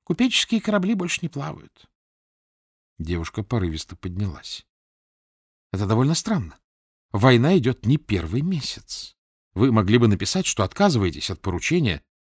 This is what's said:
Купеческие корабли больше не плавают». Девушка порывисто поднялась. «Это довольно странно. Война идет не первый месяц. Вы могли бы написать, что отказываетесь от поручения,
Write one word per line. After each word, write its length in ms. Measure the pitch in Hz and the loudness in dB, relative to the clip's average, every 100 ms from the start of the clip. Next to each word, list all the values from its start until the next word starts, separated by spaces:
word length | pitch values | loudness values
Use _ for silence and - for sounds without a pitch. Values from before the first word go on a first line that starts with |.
Купеческие 560 | - 170 247 - - 220 | -4 0 2 2 0 0
корабли 340 | - 208 190 | 2 0 2
больше 260 | 214 175 - | 0 -2 -4
не 80 | 165 | -6
плавают». 580 | 139 147 - - _ _ _ _ _ _ _ _ _ _ _ _ - | -8 -10 -12 -18 _ _ _ _ _ _ _ _ _ _ _ _ -12
Девушка 440 | 82 87 82 - | -6 -4 -4 -8
порывисто 540 | 104 113 87 80 - - | -4 -2 -2 -4 -10 -12
поднялась. 680 | 92 90 101 80 - - - _ _ _ _ _ _ _ _ _ _ | -8 -4 -4 -6 -12 -16 -18 _ _ _ _ _ _ _ _ _ _
«Это 140 | 98 101 | -4 0
довольно 280 | 110 139 | 2 2
странно. 440 | 160 - 196 82 - _ _ _ _ _ | 0 -2 -2 -4 -12 _ _ _ _ _
Война 440 | 104 127 120 143 190 | 2 6 6 4 2
идет 300 | 131 - 107 | 2 -2 0
не 100 | 151 | 0
первый 460 | - 95 80 113 | 0 -4 -2 -4
месяц. 720 | 170 170 - - - - - _ _ _ _ | -2 -4 -6 -12 -12 -14 -14 _ _ _ _
Вы 180 | 92 131 | 0 2
могли 260 | 110 95 120 | 4 4 4
бы 100 | 117 | 6
написать, 380 | 98 - 190 - | 4 0 -2 -2
что 160 | - | -2
отказываетесь 680 | 95 - 202 127 92 - - | -2 2 2 4 0 -2 -6
от 100 | 90 | -6
поручения, 600 | 98 87 - 175 123 80 - _ | -4 -4 0 2 2 0 -8 _